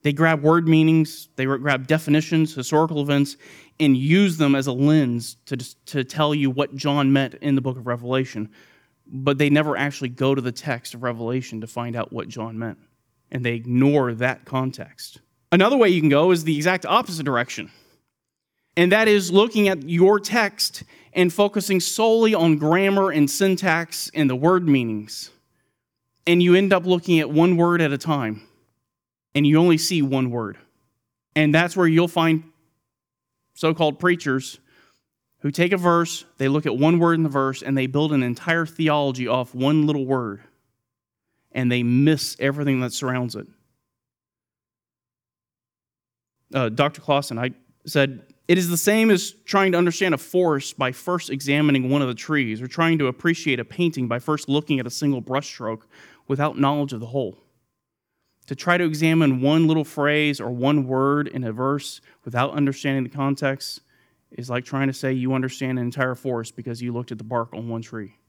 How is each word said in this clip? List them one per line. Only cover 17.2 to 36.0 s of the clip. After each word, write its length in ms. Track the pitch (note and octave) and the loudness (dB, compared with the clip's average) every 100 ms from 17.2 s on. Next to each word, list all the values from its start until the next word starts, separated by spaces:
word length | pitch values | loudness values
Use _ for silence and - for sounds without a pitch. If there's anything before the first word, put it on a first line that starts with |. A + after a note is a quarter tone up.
direction. 460 | C#3+ B2 A#2+ - G#2 _ _ _ _ _ _ _ _ _ _ - | -2 -2 -2 -8 -12 _ _ _ _ _ _ _ _ _ _ 2
And 160 | F3+ | 4
that 160 | G#3 A3 | 4 4
is 240 | G#3 F3 | 2 4
looking 360 | F#3+ A3+ A3 G3+ | 2 4 2 2
at 200 | F3+ C#3 | 0 -2
your 320 | E3+ F#3+ G#3 | 4 4 4
text 640 | G3+ A#3 G#3 G3+ - - - - _ | 0 -2 -2 -2 -6 -6 -20 -20 _
and 180 | - F3+ | 0 0
focusing 480 | F3 G3+ G#3 F#3 F#3+ | 2 0 0 -2 -2
solely 540 | - - A3 A3+ A3 | -2 0 2 4 4
on 240 | G#3+ E3 D3+ | 4 4 4
grammar 540 | D3+ F3 G3 G3 F#3+ | 2 2 2 2 2
and 180 | D3+ C#3+ | 2 0
syntax 800 | - G3 F3+ F#3+ E3 E3 - - D#3 | 2 0 2 0 0 -2 -10 -8 -2
and 120 | C#3+ | 0
the 80 | B2+ | 2
word 320 | D#3+ F#3 E3+ | 2 2 4
meanings. 640 | C3+ A#2 G#2+ G#2+ - - _ _ _ _ _ _ _ _ _ - | 2 2 -6 -10 -16 -18 _ _ _ _ _ _ _ _ _ 0
And 160 | F3 | 4
you 140 | F3 F3+ | 6 6
end 180 | G3 | 4
up 140 | F#3 F3+ | 2 2
looking 320 | F3+ F3+ E3 | 0 2 2
at 100 | D3 | 2
one 260 | D3+ F3 E3+ | 2 4 4
word 260 | E3+ E3+ | 4 2
at 100 | D#3 | 0
a 80 | C#3 | -2
time. 480 | D#3+ C#3+ A2+ G#2+ - _ _ _ _ _ _ _ _ | -2 -2 -2 -6 -14 _ _ _ _ _ _ _ _
And 140 | C#3 D3 | 0 4
you 120 | D#3 | 4
only 180 | F3 D#3+ | 4 2
see 240 | - F3 | 2 0
one 280 | C#3 C3+ B2+ | 0 0 -2
word. 280 | A#2+ G#2 - _ _ _ _ _ _ _ - | -4 -8 -10 _ _ _ _ _ _ _ 0
And 180 | G3+ D#3+ | 4 4
that's 220 | F3 F#3+ | 2 0
where 100 | E3+ | 2
you'll 220 | D#3+ F3 | 2 2
find 340 | E3+ E3 D#3+ D#3+ _ _ _ _ _ _ _ _ _ _ | 0 2 0 -2 _ _ _ _ _ _ _ _ _ _
so-called 440 | - D#3+ D#3+ D#3 C#3 | -4 -2 0 0 0
preachers 640 | F3+ F3 D3 C3 - - _ _ _ _ _ _ _ _ | 0 0 -2 -4 -4 -18 _ _ _ _ _ _ _ _
who 120 | C#3+ | -6
take 200 | C#3 F3 | 0 0
a 60 | G3 | 2
verse, 480 | F3 E3+ | 2 2